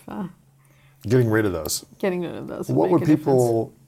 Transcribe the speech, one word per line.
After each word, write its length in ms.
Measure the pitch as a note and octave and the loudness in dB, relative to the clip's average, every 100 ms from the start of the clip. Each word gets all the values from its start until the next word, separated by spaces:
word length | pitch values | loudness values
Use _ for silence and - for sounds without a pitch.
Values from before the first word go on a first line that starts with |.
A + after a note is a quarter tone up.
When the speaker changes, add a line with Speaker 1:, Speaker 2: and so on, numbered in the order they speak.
| - | -14
Speaker 1:
uh, 220 | - F3+ - _ _ _ _ _ _ G#2 | -10 -10 -14 _ _ _ _ _ _ 0
Speaker 2:
Getting 200 | B2+ A#2 | 2 4
rid 140 | A2 | 2
of 80 | G#2 | 0
those. 320 | F2 D2+ - - - | -2 -6 -8 -10 -6
Speaker 1:
Getting 240 | G3+ F3+ | -4 -4
rid 140 | E3+ - | -6 -10
of 100 | - | -12
those 220 | - - | -10 -4
would 80 | C3+ | 0
Speaker 2:
What 80 | F3 | 2
Speaker 1:
make 60 | |
Speaker 2:
would 100 | F3 | 2
Speaker 1:
a 40 | E3 | 4
difference. 180 | D3+ D3+ C3 | 2 4 2
Speaker 2:
people, 300 | A#2+ A2+ A2+ - | 4 0 -2 -10